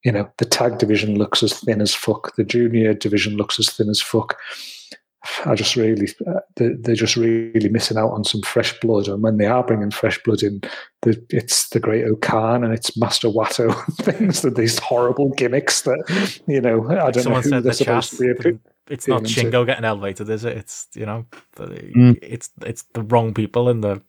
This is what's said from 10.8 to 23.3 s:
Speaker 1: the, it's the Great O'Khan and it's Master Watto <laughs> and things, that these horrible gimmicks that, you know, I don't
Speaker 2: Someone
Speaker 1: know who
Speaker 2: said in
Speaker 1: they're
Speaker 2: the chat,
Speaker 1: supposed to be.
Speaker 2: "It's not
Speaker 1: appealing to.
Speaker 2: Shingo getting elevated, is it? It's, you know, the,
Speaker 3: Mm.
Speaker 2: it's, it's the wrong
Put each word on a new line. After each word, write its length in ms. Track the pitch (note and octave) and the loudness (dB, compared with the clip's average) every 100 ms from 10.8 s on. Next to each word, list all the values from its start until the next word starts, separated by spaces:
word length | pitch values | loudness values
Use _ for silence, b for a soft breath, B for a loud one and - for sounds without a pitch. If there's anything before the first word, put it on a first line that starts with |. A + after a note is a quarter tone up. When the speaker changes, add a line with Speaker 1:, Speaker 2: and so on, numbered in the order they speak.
| B _ | B _
Speaker 1:
the, 120 | A#2+ A2+ - | 0 0 -2
it's 400 | A#2+ - - - | -4 -2 -2 0
the 100 | A#2 | -2
Great 240 | A2 A2 | 0 0
O'Khan 600 | A#2 G#2+ - A2+ A2 A#2+ A#2+ | 0 0 0 0 2 0 0
and 80 | |
it's 240 | A2+ - - | -2 -4 -2
Master 320 | A2 - A#2 | -2 0 0
Watto 400 | G#2+ G#2+ - A#2 | 2 0 0 0
<laughs> 180 | G2 - | 0 -4
and 100 | - - - | -4 -2 0
things, 240 | G#3+ D3+ | 0 2
that 160 | C3 A#2 | 0 2
these 200 | A2+ A#2 | 0 0
horrible 500 | - A#2+ B2 B2+ C#3 | 0 2 2 2 0
gimmicks 540 | C3 B2 C3 - - | 0 0 0 0 -2
that, 580 | - B2+ - F3+ G3 - - | 0 -2 0 -2 -2 -6 -2
you 140 | C#3 | 0
know, 260 | B2 A2+ A2+ | 2 2 2
I 200 | F#3 D3+ | 0 2
don't 140 | A#2+ | 2
Speaker 2:
Someone 160 | B2+ B2+ | 2 2
Speaker 1:
know 40 | |
who 60 | B2+ | 2
Speaker 2:
said 80 | C3+ | 2
in 40 | |
Speaker 1:
they're 80 | B2 | 2
Speaker 2:
the 120 | A2+ B2 | 2 2
chat, 180 | A#2+ | 2
Speaker 1:
supposed 380 | B2+ - B2+ B2 | 0 -2 0 2
to 100 | D3+ | 0
be. 80 | C#3+ _ _ _ | 0 _ _ _
Speaker 2:
"It's 180 | C#3 - | -8 0
not 140 | B2+ | 0
Speaker 1:
appealing 300 | A2 A2+ A#2+ | 0 0 2
to. 60 | B2 | 2
Speaker 2:
Shingo 80 | A#2+ | 2
getting 200 | B2+ A2+ | 0 -2
elevated, 420 | G#2+ G2 F#2+ G#2 | -2 -4 -8 -6
is 140 | A2 | -4
it? 140 | A#2 A2+ | -4 -8
It's, 300 | - - - | -12 -16 -16
you 120 | - G#2+ | -10 -8
know, 200 | A2 A#2 - _ - | -8 -10 -18 _ -16
the, 120 | - - - A#2+ | -14 -14 0 8
Speaker 3:
Mm. 240 | B2 A#2+ | 8 8
Speaker 2:
it's, 280 | - A#2 - - - | 0 -12 -12 -12 -10
it's 180 | A#2 - | -10 -10
the 100 | - | -10
wrong 300 | G#2+ A#2+ A2+ | 2 2 2